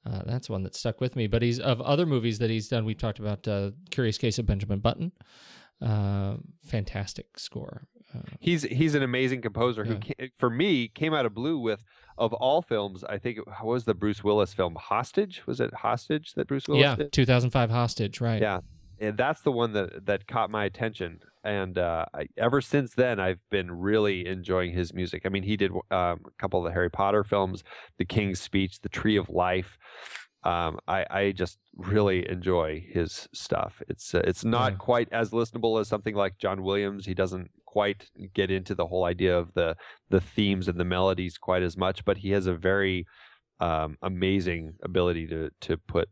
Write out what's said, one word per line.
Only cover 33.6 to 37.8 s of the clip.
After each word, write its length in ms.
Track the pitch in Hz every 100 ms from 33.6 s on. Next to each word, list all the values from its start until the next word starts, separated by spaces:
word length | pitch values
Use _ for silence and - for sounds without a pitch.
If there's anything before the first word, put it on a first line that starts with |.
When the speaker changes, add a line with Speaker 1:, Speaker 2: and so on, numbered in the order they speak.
| - - -
Speaker 2:
It's, 260 | - -
uh, 80 | 90
it's 200 | - 92
not 280 | 117 120 127
Speaker 1:
Yeah. 60 | 95
Speaker 2:
quite 300 | - 120 117
as 180 | 113 110
listenable 500 | 113 117 120 113 110
as 80 | 104
something 260 | 107 107
like 240 | 104 98 92
John 240 | 101 95
Williams. 440 | 92 98 101 101 98
He 80 |
doesn't 360 | 92 95 92 90 _ -
quite 420 | 104